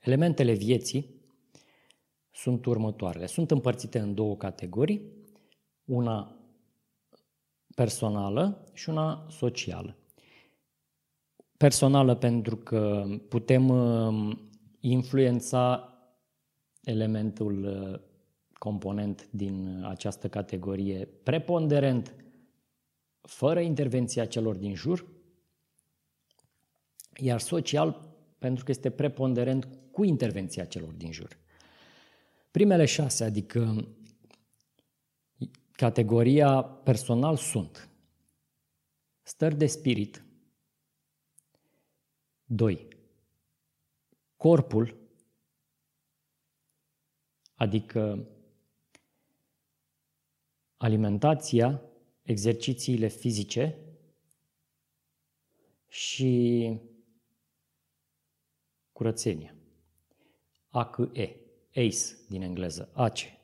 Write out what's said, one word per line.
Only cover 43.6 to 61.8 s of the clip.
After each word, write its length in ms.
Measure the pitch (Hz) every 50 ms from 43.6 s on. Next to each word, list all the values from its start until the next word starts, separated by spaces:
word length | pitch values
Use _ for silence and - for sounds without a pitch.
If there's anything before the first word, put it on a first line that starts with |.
| _ _ _ _ _ _ _ _ _ _ _ _ _ _ _
corpul, 600 | _ - 160 170 151 127 - - 107 117 117 - - - _ _ _ _ _ _ _ _ _ _ _ _ _ _ _ _ _ _ _ _ _ _ _ _ _ _ _ _ _ _ _ _ _ _ _ _ _ _ _ _ _ _ _ _ _ _ _ _ _ _
adică 760 | _ - 101 98 110 107 - - 117 107 107 104 101 - - - - _ _ _ _ _ _ _ _ _ _ _ _ _ _ _ _ _ _ _ _ _ _ _ _ _ _ _ _ _ _ _ _ _ _ _ _ _ _ _ _ _ _ _ _ _ _ _
alimentația, 1040 | _ - 113 110 107 110 104 104 101 127 147 156 151 - - - 117 117 127 143 135 - - - _ _ _ _ _
exercițiile 880 | _ - 117 101 101 113 117 117 - - 127 - - - 127 113 110 107
fizice 680 | - - - 123 110 104 101 - - 113 131 160 156 - - - - - _ _ _ _ _ _ _ _ _ _ _ _ _ _ _ _ _ _ _ _ _ _ _ _ _ _ _ _ _ _ _ _ _ _ _ _ _ _
și 920 | - - - - - - 131 131 123 123 120 120 120 117 117 113 113 110 - - - - _ _ _ _ _ _ _ _ _ _ _ _ _ _ _ _ _ _ _ _ _ _ _ _ _ _ _ _ _ _ _ _ _ _ _ _ _ _
curățenia. 600 | _ - 113 113 110 - - 117 90 78 78 - - - - _ _ _ _ _ _ _ _ _ _ _ _ _ _ _ _ _ _ _ _ _
A 220 | - 120 117 -
C 80 | - - 120 123
E, 240 | - - 104 - - - - _ _ _ _ _ _
ace 420 | 139